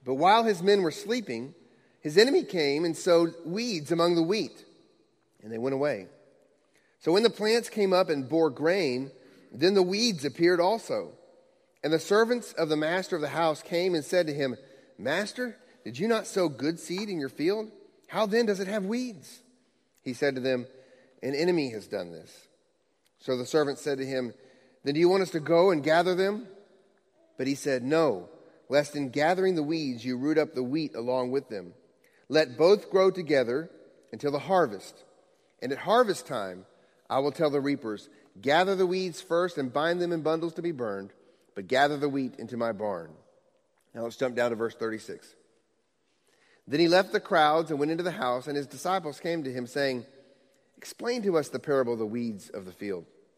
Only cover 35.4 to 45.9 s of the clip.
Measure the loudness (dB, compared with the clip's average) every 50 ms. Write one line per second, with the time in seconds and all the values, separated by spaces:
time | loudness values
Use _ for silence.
35.4 | _ _ _ _ -6 -6 -6 -6 0 2 4 4 4 2 0 -6 -6 -8 -8 -6
36.4 | -6 -8 -10 -12 -18 _ _ _ _ _ _ _ _ _ -2 -2 0 -2 -2 0
37.4 | 0 0 0 0 -2 -2 -4 -4 -4 -8 -10 -10 -12 -20 -20 -20 _ _ _ -8
38.4 | -2 2 2 2 4 2 2 0 0 0 0 -2 -4 -4 -8 -10 -6 -2 0 0
39.4 | 0 0 -2 -6 -6 -4 -2 -2 -2 0 0 0 -2 -2 -2 -2 -2 -2 -2 -2
40.4 | -2 -6 -8 -6 -6 -6 -6 -4 -6 -6 -6 -6 -10 -12 -16 _ _ _ _ _
41.4 | _ _ _ -14 -6 0 4 4 4 4 2 0 -2 -2 -2 -2 -4 -4 -6 -10
42.4 | -12 -10 -6 -4 -2 -4 -2 -4 -4 -4 -4 -6 -8 -12 -18 -20 _ _ _ _
43.4 | _ _ _ _ _ _ _ _ _ _ _ -10 -8 -8 -4 -4 -4 -4 0 0
44.4 | 0 0 0 -2 -4 -6 -6 -6 -8 -6 -6 -8 -10 -14 -16 -16 -16 -20 -20 _
45.4 | _ _ _ _ _ _ _ _ _ _